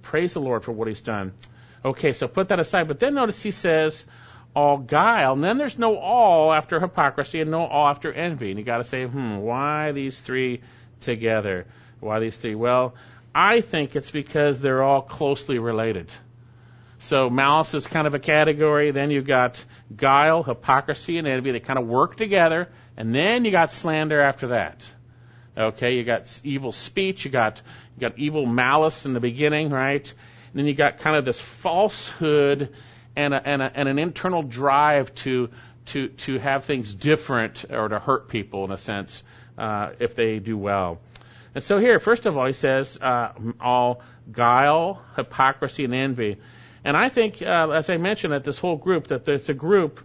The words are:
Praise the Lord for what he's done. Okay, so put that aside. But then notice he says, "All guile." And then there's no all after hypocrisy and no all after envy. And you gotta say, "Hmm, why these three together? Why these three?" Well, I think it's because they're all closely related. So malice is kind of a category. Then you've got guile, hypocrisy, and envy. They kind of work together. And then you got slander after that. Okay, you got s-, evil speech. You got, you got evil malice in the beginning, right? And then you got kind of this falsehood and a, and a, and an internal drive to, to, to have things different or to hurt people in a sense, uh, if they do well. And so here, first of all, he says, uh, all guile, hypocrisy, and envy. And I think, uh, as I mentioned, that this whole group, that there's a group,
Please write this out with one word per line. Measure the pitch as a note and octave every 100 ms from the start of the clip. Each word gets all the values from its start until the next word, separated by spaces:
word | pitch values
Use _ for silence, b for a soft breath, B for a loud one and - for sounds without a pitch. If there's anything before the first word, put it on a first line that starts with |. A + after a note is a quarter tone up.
Praise | - D#3 F3
the | E3+
Lord | C3+ A#2
for | -
what | A2 A2+
he's | G#2+
done. | - G#2+ F#2+ F#2 B B B B
Okay, | C3 C3 D#3
so | A#2+ B2
put | - F#3+
that | G3+
aside. | - F#3 D#3+
But | -
then | B3+
notice | C#4+ A#3 G3
he | G#3
says, | F#3+ F#3 D#3 D#3 D#3 - B B B B
"All | C#3+ D3 C#3+
guile." | B2 D3 G#3+ A3+ C3+
And | C3+
then | E3 B3+
there's | C#4+ A#3+
no | A3+ G#3
all | F3 A#3+ G#3+ E3 D#3
after | D#3 - D#3+
hypocrisy | F3+ F3+ C#3+ C#3 C#3 E3
and | D#3
no | D#3+
all | E3+ C#3+ D3
after | C#3+ D#3+
envy. | C#3 F3 C#3+ G#2+
And | G2
you |
gotta | A2 A#2+
say, | A#2 C3
"Hmm, | B2+ C3+ A#2+ G2+
why | G#2+ B2 C#3+ D3+ D3+
these | C#3+ C3+ -
three | - B2+ B2+ A#2+ B B B -
together? | - A2+ A2+ A2 G2+ F2+ F2 b b b
Why | G#2+ A2
these | A2+ G#2+
three?" | A#2
Well, | G#2+ A#2+ B2+ B2+ B B B B
I | D3 F#3+ A#3
think | - E3 C#3
it's | D3 -
because | D3+ C3+ D#3 D3 B2+
they're | C#3 C3
all | C3+ C#3
closely | - - C#3+ C3+ - B2+
related. | A#2 A2 A2+ F#2+ E2 - - - b b b b b b
So | - C#3+ C3
malice | B2+ C#3 D#3 D#3
is | D3
kind | - E3 D3+
of |
a | C#3+
category. | - D3+ D#3 D3 D3+ D3 D3
Then | C#3 C#3+
you've | C#3 C3+
got | C3 B2 - - B B
guile, | G#2+ C3+ C#3 D#3 E3
hypocrisy, | D3 A#2 - C3+ C#3 C#3+ - E3+
and | D3+
envy. | C3 C3+
They | A#2
kind | - C3
of | A#2
work | B2 F3 -
together. | A3 G3 E3 D#3+ F3 B B
And | - A2+
then | B2+ F#3 A#3+
you | A#3
got | F#3 D#3+
slander | - E3+ D#3 D#3 D3+
after | C#3 C3 B2+
that. | A#2 D#2+ - - - - b b b b
Okay, | - A2 - B2
you | B2+
got | A#2 A2+
s-, | - -
evil | D3 C3+ C3
speech. | - - - F#3+ F#3+
You | C#3+
got, | C3 A2 - B B B
you | -
got | A#2+ -
evil | D3 D3+
malice | B2+ A#2+ B2+ D3 D#3 -
in | C#3
the | B2
beginning, | A#2+ B2 D3 D3+ D#3
right? | C#3 C3+ C#3+ C#3 - B B B
And | C3+
then |
you | D3
got | C#3 C#3+ -
kind | D#3
of | D#3
this | C3 A#2
falsehood | - - F#3 E3+ G#3 - - - D#3 D3+ C#3+ C#3+ C#3 B B B B
and | - D3
a, | C#3 C#3
and | C#3
a, | C3+
and | C#3 C#3
an | C#3
internal | E3+ - F#3 F3
drive | C#3 A#2 C#3 C#3 D3+ D3 C3
to, | - C3+ B2+ A#2 B B B -
to, | C#3+ C3+
to | - - C3
have | C#3 C3+
things | - C3+ G#2
different | G2 D3 D3+ - B2 A2 - -
or | B2 G#2+
to | G#2+
hurt | - C3 -
people | A2+ G2 G2+
in | F#2+
a | F#2+
sense, | - G2+ F#2+ - B B B -
uh, | A2 G#2 G#2 -
if | A#2+
they | - A2+ A2
do | G#2 G#2+
well. | G2+ G2 F2+ E2+ - B B B B
And | C3+
so | - G3+
here, | A#3+ G#3
first | - A#3
of | A3 C#3+
all, |
he | C3
says, | C3 C#3 C3+ B2+ -
uh, | C3 B2 A#2 - A2+ A#2
all | B2 B2 B2 B2 B B -
guile, | A2 A#2+ B2 C#3+ D#3+ E3+ G3 -
hypocrisy, | - B2+ - C3+ C3+ C3+ -
and | C3
envy. | B2+ C3+ B2+ G#2+ G2+ B B B B C#3+
And |
I | D3+ B3+
think, | B3+ A3 -
uh, | E3+ F3 D#3+
as | D#3 D#3
I | E3+
mentioned, | F3+ G#3+ E3+
that | C#3+
this | C3+ C#3
whole | F#3 D#3
group, | F3+ F3 -
that | D#3
there's | D#3 C#3+ -
a |
group, | C3+ D#3 G3+ D#3 -